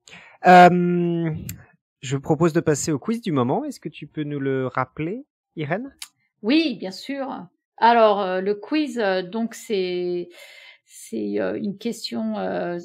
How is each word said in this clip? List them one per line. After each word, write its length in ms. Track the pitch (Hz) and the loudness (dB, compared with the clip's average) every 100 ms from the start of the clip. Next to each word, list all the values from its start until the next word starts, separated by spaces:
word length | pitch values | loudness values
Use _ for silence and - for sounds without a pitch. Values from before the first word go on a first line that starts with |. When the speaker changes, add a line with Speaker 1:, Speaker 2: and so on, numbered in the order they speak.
| - - - - - | -20 -20 -20 2 8
Speaker 1:
Euh, 840 | 180 180 175 175 175 175 170 165 160 - - - _ _ _ | 10 10 8 2 2 0 0 -4 -6 -10 -16 -20 _ _ _
je 160 | 131 139 | -6 -4
propose 360 | - 151 170 | 0 2 2
de 80 | 160 | 2
passer 320 | 156 147 - | 0 0 0
au 60 | 147 | -4
quiz 240 | - 233 | -4 -6
du 100 | 214 | -2
moment. 320 | 143 123 180 | 0 0 -2
Est-ce 160 | 302 - | -4 -10
que 80 | 160 | -14
tu 180 | - 151 | -14 -14
peux 180 | - | -10
nous 160 | 147 147 | -8 -6
le 260 | 135 135 131 | -4 -4 -4
rappeler, 580 | - 127 - 160 233 285 _ _ | -4 -4 -6 -8 -8 -12 _ _
Irène ? 420 | - 143 180 269 - - _ _ _ | -10 -6 -6 -8 -16 -20 _ _ _
Speaker 2:
Oui, 340 | 208 311 311 180 | -2 0 0 -4
bien 120 | 185 | -10
sûr. 560 | 190 - 277 262 - 175 _ _ - | -12 -12 -10 -10 -12 -16 _ _ 2
Alors, 420 | 226 233 220 202 | 4 6 6 4
euh, 200 | 190 185 | 0 -2
le 140 | 190 | -2
quiz, 440 | 208 - 311 294 240 | -4 -2 -2 -2 -2
euh, 240 | 202 185 | 0 0
donc, 320 | 175 220 226 | -4 -6 -6
c'est, 720 | - - 202 185 180 180 175 175 - - - - - | -8 -4 -2 -2 -4 -4 -4 -8 -14 -20 -20 -20 -20
c'est, 560 | _ - - 220 208 202 | _ -20 -12 -8 -4 -4
euh, 160 | 190 214 | -4 -4
une 220 | 214 196 | -6 -6
question, 580 | 233 220 - 233 220 208 | -8 -8 -8 -6 -6 -6
euh, 400 | 190 180 175 175 | -6 -4 -6 -8